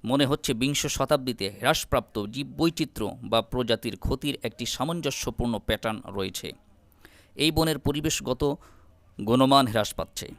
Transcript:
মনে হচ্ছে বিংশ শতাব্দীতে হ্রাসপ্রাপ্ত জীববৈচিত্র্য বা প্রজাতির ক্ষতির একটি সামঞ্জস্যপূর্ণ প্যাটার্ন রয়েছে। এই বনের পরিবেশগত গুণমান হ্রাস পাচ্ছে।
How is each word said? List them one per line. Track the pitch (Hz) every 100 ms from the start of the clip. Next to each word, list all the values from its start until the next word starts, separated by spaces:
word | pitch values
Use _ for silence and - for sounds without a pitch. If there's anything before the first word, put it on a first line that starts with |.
মনে | 117 135 135
হচ্ছে | 143 -
বিংশ | 113 135 143 147
শতাব্দীতে | - 135 147 127 120 98
হ্রাসপ্রাপ্ত | 104 120 156 - 131 - 110 104
জীববৈচিত্র্য | 127 135 139 165 160 160 - 104 -
বা | 107 113
প্রজাতির | 110 127 117 113 113 98
ক্ষতির | - 135 147 131
একটি | 117 - 120
সামঞ্জস্যপূর্ণ | - 139 170 147 - - 117 120 110
প্যাটার্ন | - 110 113 110 -
রয়েছে। | 98 95 - - - _ _ _ _ - - _
এই | - 151
বনের | 156 160 147
পরিবেশগত | 147 143 151 - - 127 143 143 - - - _ _ - 104
গুণমান | 123 135 139 131
হ্রাস | 110 104
পাচ্ছে। | - 82 - -